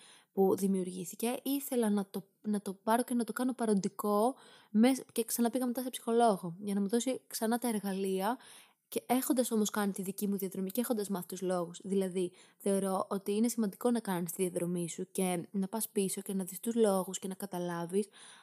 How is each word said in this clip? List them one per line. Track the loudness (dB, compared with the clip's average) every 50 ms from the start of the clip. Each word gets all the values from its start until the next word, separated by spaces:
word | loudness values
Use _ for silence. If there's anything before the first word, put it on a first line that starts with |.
| -20 -20 -20 -20 _ _
που | _ 4 4 4 4
δημιουργήθηκε. | 4 2 2 2 0 -2 -4 -6 -8 -10 -10 -8 -6 -4 -4 -4 -4 -4
Ήθελα | -2 -2 -2 -2 -2 0 0 2 2
να | 2 2 0 -2
το, | -6 -8 -10 -10 _ _
να | -6 -4 -4 -2
το | -4 -6 -10
πάρω | -6 _ 2 2 2 2
και | 0 -2
να | -2 -2
το | -2 -2
κάνω | -2 -2 -2 -2
παροντικό | 0 2 2 2 2 2 0 -4 -2 0 2 2 4 4 2 0 -2 -10 -20 -20 -20 -16 _
μες-, | 4 6 8 8 6 4 -2 -4
και | _ -4 -2
ξαναπήγα | -2 0 0 0 2 2 0 -2
μετά | -2 -2 -4
σε | -4 -6
ψυχολόγο | -8 -6 -4 0 4 6 6 6 4 2 -2 -6 -8 -6
για | -6 -2 0
να | 0
μου | 0 2
δώσει | 0 0 0 0 -2 -4 -6 _
ξανά | -6 -4 0 0 0 0
τα | 0 -2
εργαλεία | -2 -2 -2 -2 -2 -2 -2 0 0 0 0 0 -2 -2 -6 -14 -20 -20 -20 -20 _ _ _ _
και | -6 -6 0
έχοντας | 2 0 2 2 2 2 2 2 2
όμως | 2 2 2 2
κάνει | 2 0 0 0
τη | 0 -2
δική | -4 -6 -4 -2 -2 0
μου | 0 0
διαδρομή | -2 -4 -4 -4 -4 -2
και | -2 -2
έχοντας | 0 0 0 -2 0 -2
μάθει | -4 -4 -4 -6
τους | -8 -4
λόγους. | -2 0 0 0 0 -4 -8 -12 -6
Δηλαδή, | -2 0 0 0 0 -2 -2 -2 -2 -4 -10 -20 -20 _ _
θεωρώ | -2 0 0 0 0 0 -2 -2 -2 -2
ότι | -4 -4 -2 -2 0
είναι | 2 2 2
σημαντικό | 2 0 -2 -2 -2 0 0 0
να | 2 2
κάνεις | 0 -2 -2 -2 -2 -4
τη | -2 -2
διαδρομή | -2 -2 0 -2 -2 -2 -2 -2 -2 -4
σου | -6 -8 -10 -6
και | _ -2 0 0 0 -2 -4 -4
να | -2 -2 -2 -2
πας | -4 -6 -6 -4
πίσω | -2 -2 -2 0 -2 -6
και | -6 -6 -4
να | -4 -4
δεις | -6 -8 -6
τους | -6 -2 2
λόγους | 4 4 6 4 2 0 -2 -6 -8
και | -8 -8
να | -8
καταλάβεις, | -8 -10 -8 -6 -6 -4 -4 -4 -4 -4 -2 -2 -2 -2 -2 -6 -16 -20 -20 -20 -20